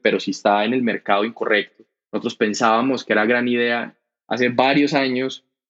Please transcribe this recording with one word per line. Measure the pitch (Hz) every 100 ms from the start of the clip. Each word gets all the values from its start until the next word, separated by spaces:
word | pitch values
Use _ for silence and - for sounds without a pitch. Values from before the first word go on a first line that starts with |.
pero | 110 101
si | -
está | - 107 101
en | 107
el | 131
mercado | 117 98 - 101
incorrecto. | 113 117 110 107 98 _ _ _ _
Nosotros | 107 113
pensábamos | - 107 98 117 113 131 123
que | -
era | 107
gran | 110 123 123
idea | 120 120 117 120 - _ _ -
hace | 117 123
varios | 123 131 143 143
años | 147 135 123 131 - _ _ _